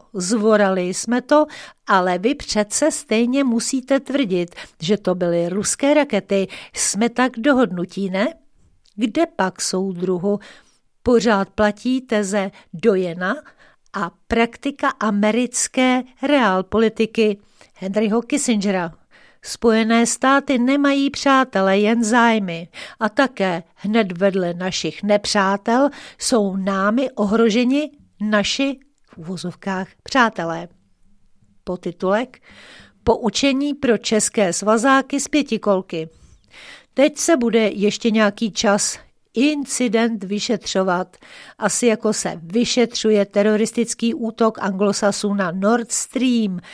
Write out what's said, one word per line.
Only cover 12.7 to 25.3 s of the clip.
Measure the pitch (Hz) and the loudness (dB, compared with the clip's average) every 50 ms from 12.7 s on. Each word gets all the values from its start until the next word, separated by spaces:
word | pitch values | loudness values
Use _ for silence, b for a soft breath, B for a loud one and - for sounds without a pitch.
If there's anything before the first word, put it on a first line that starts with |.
| - | -10
Dojena, | 156 202 233 196 190 180 170 165 180 180 190 254 302 b b b b b b b _ _ _ - | -2 0 0 2 0 0 -4 -6 -4 -4 -4 -4 -6 b b b b b b b _ _ _ -8
a | 196 170 175 - _ _ | -6 -6 -8 -8 _ _
praktika | - 233 233 233 233 - - - 277 285 - 294 269 | -2 0 0 0 0 -2 -6 -8 -8 -6 -4 -4 -4
americké | - - 208 220 208 202 214 214 220 247 247 247 - - - - - 262 254 254 254 254 247 B B _ | -2 -2 -2 -2 0 0 2 2 2 0 -2 -2 -4 -4 -6 -4 0 0 2 2 2 0 -2 B B _
realpolitiky | 277 277 294 269 233 196 185 185 185 - 208 220 226 220 220 - 220 220 - 226 214 214 202 202 b b b b b b b | -2 0 2 2 4 2 2 0 -2 0 0 2 2 2 2 0 -2 -2 0 0 0 0 0 -4 b b b b b b b
Henryho | - 185 196 196 214 226 202 220 233 | -10 -8 -4 -2 0 0 0 0 -2
Kissingera. | 233 - 294 285 - 247 226 208 185 208 190 185 170 165 - - _ b b b b b b b | -2 -2 -2 -2 0 0 0 0 0 0 0 -2 -2 -6 -8 -14 _ b b b b b b b
Spojené | - - - - - 233 220 220 226 220 226 233 233 | -14 -14 -6 0 2 2 4 4 2 4 4 4 2
státy | 233 - - - 269 277 277 277 - 269 233 | 2 0 0 2 4 4 4 2 0 0 2
nemají | 240 262 277 285 285 277 277 277 277 277 | 2 2 2 2 2 2 2 2 0 0
přátele, | 285 - - 277 269 262 262 262 - 190 190 190 190 202 | -2 -2 0 2 4 4 2 2 0 0 2 2 2 4
jen | 208 214 233 233 226 | 2 2 2 2 2
zájmy. | 208 247 240 233 233 226 220 196 175 165 165 175 B B B B B B - | 2 4 4 4 4 2 2 -2 -4 -6 -8 -10 B B B B B B -4
A | 226 208 | -4 -2
také | - - 269 254 262 - 190 185 170 175 - _ _ | 0 0 0 0 0 -2 -2 -2 -2 -4 -6 _ _
hned | _ - 202 214 233 220 180 175 | _ -4 0 0 0 0 0 0
vedle | 170 202 196 180 190 180 175 175 | 0 0 0 2 0 -2 -2 -4
našich | 175 185 185 - - - 156 - - 202 | -4 -6 -6 -4 -4 -4 -6 -6 -4 0
nepřátel | 208 208 202 208 - | 0 2 2 0 0